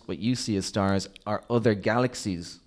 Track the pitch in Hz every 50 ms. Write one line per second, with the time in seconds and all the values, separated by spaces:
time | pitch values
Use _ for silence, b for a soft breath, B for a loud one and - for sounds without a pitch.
0 | - - 95 73 95 120 127 117 - - 104 95 95 - - 110 98 98 98 95
1 | 92 - - - - 104 107 - - - 117 120 113 120 107 98 92 113 107 120
2 | 127 123 127 - - 107 92 85 82 - - - -